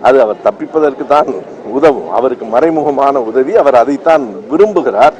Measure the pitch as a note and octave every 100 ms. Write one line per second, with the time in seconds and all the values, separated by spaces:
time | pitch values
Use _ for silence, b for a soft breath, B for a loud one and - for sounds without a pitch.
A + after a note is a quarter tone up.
0 | B2 C3+ G#3 G2+ - - D3+ D#3 D3+ C3
1 | C#3 D3 D3 G2 - - - B2 D#3 A#2+
2 | E2 G2 B2+ B2 A2 A#2 D#3+ D#3+ D3 C3+
3 | C#3 C#3 A2+ A#2+ C3+ A3 C#3+ B2 A#2+ C#3
4 | E3+ D#3 A#2+ F#2+ A2+ D#3+ G#3+ F3+ C3 G2
5 | C#3+